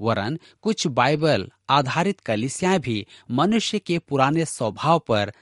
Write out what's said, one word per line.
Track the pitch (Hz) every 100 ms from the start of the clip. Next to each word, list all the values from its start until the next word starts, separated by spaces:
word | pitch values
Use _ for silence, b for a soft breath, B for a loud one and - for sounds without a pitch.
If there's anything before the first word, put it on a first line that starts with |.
वरन | 107 113 104 156 b b
कुछ | 208 220 165
बाइबल | 120 123 151 160 120 - - -
आधारित | 139 131 156 185 196
कलीसियाएं | - 107 131 - 180 190
भी | 123 107 B B -
मनुष्य | 123 175 226 - -
के | - 170
पुराने | - 139 135 160
स्वभाव | 160 - 113 101 147 165
पर | - 107 101 b